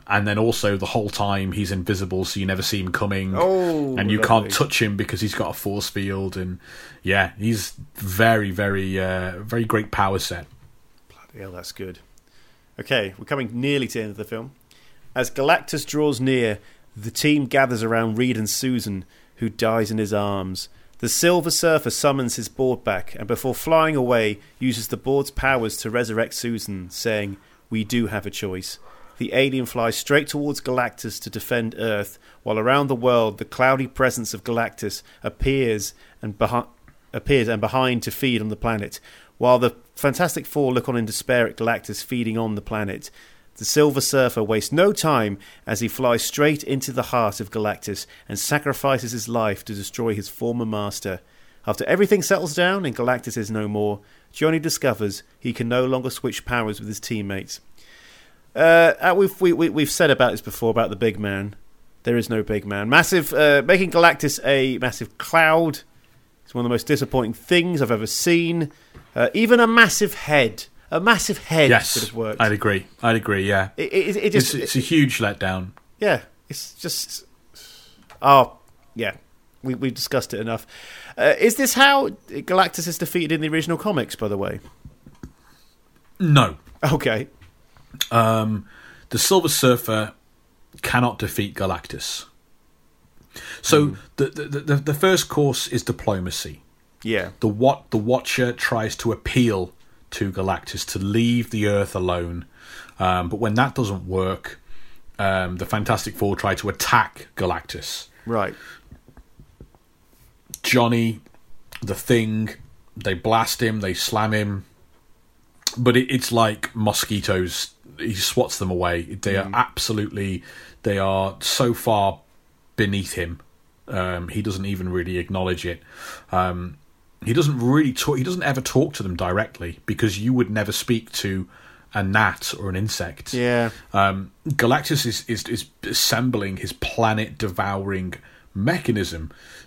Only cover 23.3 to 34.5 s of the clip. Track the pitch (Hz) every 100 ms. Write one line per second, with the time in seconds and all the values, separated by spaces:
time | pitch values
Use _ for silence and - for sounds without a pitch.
23.3 | 117 131 120 - 160 156 151 123 123 110
24.3 | 104 - _ 127 113 107 113 - 139 139
25.3 | - 135 131 113 - 113 117 117 110 113
26.3 | - 120 113 - 98 90 - 117 107 101
27.3 | 98 _ _ _ 110 104 120 110 104 101
28.3 | - 101 92 95 - - - - - 123
29.3 | 123 135 131 120 123 117 107 - 143 147
30.3 | 147 147 139 - 127 120 - 117 - -
31.3 | 107 - 123 113 113 113 104 101 - _
32.3 | - - 110 110 139 139 127 123 120 110
33.3 | 101 - - 131 131 131 - 131 123 110
34.3 | 104 123